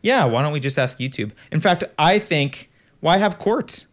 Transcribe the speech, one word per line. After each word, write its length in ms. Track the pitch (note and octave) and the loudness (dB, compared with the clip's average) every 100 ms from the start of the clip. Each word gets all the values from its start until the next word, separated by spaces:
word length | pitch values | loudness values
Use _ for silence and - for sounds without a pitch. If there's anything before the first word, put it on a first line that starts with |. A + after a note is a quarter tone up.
Yeah, 240 | G#3 B3+ C3+ | 2 2 2
why 160 | A#2+ | 2
don't 100 | D3 | 0
we 80 | D3+ | -2
just 200 | C3+ C#3 | -4 -2
ask 180 | B2+ - | -4 -4
YouTube? 320 | B2+ - G#2 - - | -8 -6 -8 -10 -6
In 100 | D#3 | 0
fact, 220 | F#3 F3 D3+ - | 0 0 -4 2
I 180 | D#3 G#3 | 4 2
think, 540 | G#3 D#3 C#3 - - _ _ _ | 0 -2 -2 -6 -20 _ _ _
why 160 | D#3 F#3+ | 2 2
have 180 | G#3 - | 2 0
courts? 480 | G3+ A#3+ - - - | -2 -2 -4 -12 -16